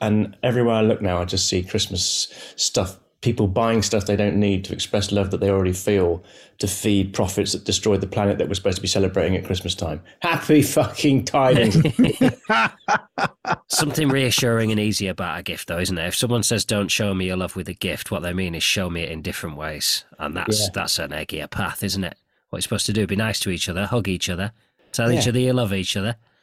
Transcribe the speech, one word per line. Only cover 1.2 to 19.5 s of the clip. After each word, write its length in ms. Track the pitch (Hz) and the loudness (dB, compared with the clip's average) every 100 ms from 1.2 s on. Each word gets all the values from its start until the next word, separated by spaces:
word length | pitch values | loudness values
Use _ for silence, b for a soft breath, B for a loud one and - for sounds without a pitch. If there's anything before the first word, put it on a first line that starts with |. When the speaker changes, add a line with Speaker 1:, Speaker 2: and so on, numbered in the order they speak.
Speaker 1:
I 40 | 87 | 0
just 220 | 95 - | -2 0
see 140 | 92 | -2
Christmas 640 | 90 107 - 92 - - - B B - | -2 -4 -2 -2 -2 -2 -6 B B -6
stuff, 420 | - 120 92 - _ _ | -2 -2 -2 -6 _ _
people 260 | 123 117 101 | -2 2 2
buying 340 | 95 113 113 | 2 2 2
stuff 220 | 104 110 95 | 2 0 2
they 100 | 104 | 2
don't 220 | 104 101 | 2 2
need 260 | 101 95 95 | 2 0 -2
to 80 | |
express 380 | 95 - 104 - | -6 -2 -2 0
love 180 | 101 95 | 0 0
that 80 | 95 | 0
they 80 | 98 | 2
already 240 | 98 92 | 2 2
feel, 500 | 90 - 101 87 82 B B B - | 0 2 2 2 0 B B B -6
to 80 | 101 | -4
feed 460 | - 113 101 98 | -2 2 2 2
profits 380 | - 95 - 101 | 0 0 0 -2
that 140 | - - | -2 -2
destroy 320 | - 107 98 | 0 2 2
the 100 | 95 | 0
planet 300 | - 101 98 | 0 2 2
that 100 | 73 | 0
we're 60 | 95 | -2
supposed 220 | 98 92 | -2 -2
to 40 | |
be 60 | 95 | 0
celebrating 480 | 101 95 95 85 92 | 0 2 2 0 0
at 100 | - | -2
Christmas 300 | 90 92 - | -4 -4 -4
time. 260 | 82 78 B B | -6 -6 B B
Happy 400 | 170 160 - 151 | -2 -2 4 6
fucking 640 | 143 165 120 - 151 135 - | 6 2 0 2 2 2 2
tidings. 520 | 143 131 123 113 156 | 4 6 6 6 6
Speaker 2:
<laughs> 1900 | 151 - 254 - 254 - - 226 220 - - 214 - - 185 - - - - | 4 4 2 4 2 0 0 2 2 -2 -2 -2 -2 -6 -6 -6 -6 -6 -2
Something 400 | - 151 127 147 | -2 0 2 2
reassuring 640 | 135 127 - 123 113 110 | 4 2 2 2 2 2
and 80 | 107 | 2
easy 280 | 107 101 98 | 2 0 -2
about 320 | 92 90 78 | -4 -6 -6
a 40 | |
gift, 240 | 92 80 - | -8 -10 -6
though, 120 | 85 | -2
isn't 180 | 90 87 | -2 -2
it? 100 | 87 | -2
If 80 | - | -2
someone 280 | 117 120 | 0 0
says, 200 | - 110 - | 2 0 0
"Don't 220 | 107 95 | 0 0
show 240 | - 104 | 0 0
me 120 | 95 92 | 0 -2
your 120 | 92 | -2
love 180 | 90 95 | -4 -6
with 120 | 87 | -8
a 60 | |
gift," 380 | 87 92 76 - | -6 -6 -6 -4
what 100 | 95 | -4
they 120 | 87 | -4
mean 220 | 90 92 80 | -2 -4 -2
is, 80 | |
"Show 260 | - - 90 | 0 0 -2
me 120 | 85 | -4
it 80 | 82 | -6
in 100 | 80 | -6
different 360 | 87 - 87 | -8 -8 -8